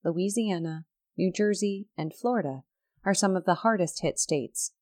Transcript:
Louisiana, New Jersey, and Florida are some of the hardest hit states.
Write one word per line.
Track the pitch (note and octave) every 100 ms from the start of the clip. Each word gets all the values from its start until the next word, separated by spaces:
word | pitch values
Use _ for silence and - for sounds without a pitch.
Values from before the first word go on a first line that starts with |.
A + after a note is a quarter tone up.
Louisiana, | E3+ E3+ F#3+ G#3 A3 E3+ E3 D#3+ D#3+ _ _ -
New | F#3
Jersey, | F3 G#3 G3 G#3 G3 G3+ -
and | D#3
Florida | - A#3+ A#3+ D3 C3+ - _ _ _
are | - G3
some | G3+ F#3
of | F3
the | E3+
hardest | A3+ G#3+ E3 -
hit | D#3 -
states. | - D3+ A#2+ - - _